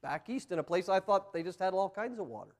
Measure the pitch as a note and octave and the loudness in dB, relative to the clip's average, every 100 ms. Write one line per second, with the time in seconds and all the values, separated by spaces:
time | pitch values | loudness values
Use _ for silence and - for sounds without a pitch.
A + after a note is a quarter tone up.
0 | C3+ D3 - B3+ - E3+ D3 E3+ F3+ F#3+ | -4 -6 -4 -6 -2 -4 2 0 4 2
1 | F#3+ G3+ G3 E3 E3 F3 F#3+ F#3 F#3+ F#3+ | 4 2 2 -6 -6 -2 0 2 0 -2
2 | A#3 A#3+ E3 A2 G2+ | -8 -6 -8 -8 -14